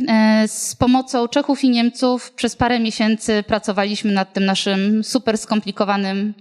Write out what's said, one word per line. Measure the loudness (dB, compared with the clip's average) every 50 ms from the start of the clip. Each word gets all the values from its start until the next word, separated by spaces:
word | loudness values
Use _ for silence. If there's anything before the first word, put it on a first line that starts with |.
| -2 0
e, | 2 4 4 4 4 2 2 0
z | -4 -6 -8 -8 -2
pomocą | 0 2 4 4 2 2 0 -2 -2 -2 0
Czechów | 0 0 0 0 0 0 2
i | 2
Niemców | 2 2 2 0 0 0 0 0 0 -2 -4 -10
przez | -8 -4 -4 -4 -2
parę | 0 0 0 0 0
miesięcy | 0 -2 -2 0 0 0 0 0 0 0 0 0 0 0
pracowaliśmy | -2 -2 -2 -2 -2 -2 -2 -2 -2 -2 -2 0
nad | 0 0 0 -2 -2
tym | 0 0
naszym | 2 0 0 0 0 0 0 2 2 0 0 0
super | 0 -2 -2 0 0 -2 -2
skomplikowanym, | -2 -2 -2 -2 -2 -4 -4 -2 -2 0 0 0 -2 -2 -2 -2 -4 -4 -4 -2